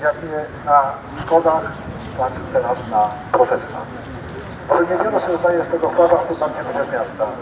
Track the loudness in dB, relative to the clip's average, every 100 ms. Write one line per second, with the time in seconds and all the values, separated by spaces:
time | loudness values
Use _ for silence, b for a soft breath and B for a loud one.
0 | 0 -2 -4 -6 -6 -8 4 4 4 -2
1 | -12 -10 2 4 6 2 0 -8 -10 -10
2 | -10 -4 -4 -4 -2 0 0 -2 0 2
3 | 2 0 -2 2 4 2 -4 -10 -10 -12
4 | -12 -12 -12 -12 -12 -14 0 2 2 2
5 | 2 0 0 2 2 2 0 0 0 4
6 | 6 6 2 -2 -2 -2 -6 -4 -2 -2
7 | -4 -2 -4 -4